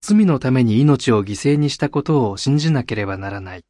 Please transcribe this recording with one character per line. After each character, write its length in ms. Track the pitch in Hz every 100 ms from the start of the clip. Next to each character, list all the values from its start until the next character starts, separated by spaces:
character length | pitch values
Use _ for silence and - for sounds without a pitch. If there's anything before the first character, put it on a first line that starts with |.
罪 260 | - 208 196
の 140 | 139
た 100 | 127
め 140 | 127
に 160 | 117 110
命 320 | 147 135 -
を 100 | 107
犠 80 | 98
牲 220 | 101 139
に 160 | 147 147
し 60 | -
た 120 | 143
こ 140 | 147
と 280 | 143 147 110
を 60 | 98
信 220 | - 147
じ 140 | 160
な 100 | 147
け 140 | - 107
れ 100 | 98
ば 100 | 98
な 140 | 98
ら 100 | 101
な 160 | 95
い。 80 | 92